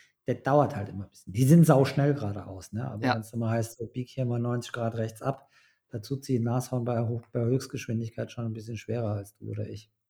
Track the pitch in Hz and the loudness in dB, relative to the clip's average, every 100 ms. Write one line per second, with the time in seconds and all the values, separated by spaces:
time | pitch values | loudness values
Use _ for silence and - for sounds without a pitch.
0 | _ _ - 120 139 147 123 101 98 98 | _ _ -6 -4 2 4 4 0 -8 -8
1 | 101 - - 101 131 170 160 135 135 - | -12 -14 -6 2 8 10 10 8 6 2
2 | 143 143 101 101 98 95 - 104 131 107 | 2 0 -2 -6 -10 -14 -10 -8 -8 -4
3 | 127 113 110 117 113 117 110 - 110 127 | -2 -2 -4 -4 0 0 -2 -6 -10 -8
4 | 123 - 123 120 120 120 - 120 113 117 | -8 -4 -2 0 -2 -2 -6 -6 -4 -2
5 | 110 107 127 - - _ _ _ _ 110 | -4 -4 -6 -6 -8 _ _ _ _ -10
6 | - 135 - 123 117 120 120 127 120 120 | -6 -6 -2 0 0 -2 -2 -4 -2 -2
7 | 113 117 - 123 117 127 - 120 - 113 | -2 -4 -6 -4 0 0 -2 -10 -6 -6
8 | 113 - 117 - 117 110 110 110 - 117 | -6 -8 -10 -8 -8 -8 -10 -10 -6 -4
9 | 110 104 98 - 107 107 101 104 - _ | -2 -4 -6 -12 -10 -8 -8 -10 -16 _
10 | _ | _